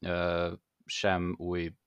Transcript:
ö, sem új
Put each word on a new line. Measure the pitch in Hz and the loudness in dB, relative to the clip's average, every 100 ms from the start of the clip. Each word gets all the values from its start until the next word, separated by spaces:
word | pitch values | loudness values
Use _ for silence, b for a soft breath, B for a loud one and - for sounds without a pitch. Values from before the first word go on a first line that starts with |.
ö, | 87 87 87 87 85 87 _ _ - | -2 0 2 2 0 -4 _ _ -10
sem | - 101 92 90 90 | 0 2 2 0 -2
új | 87 87 85 - | -2 -2 -2 -6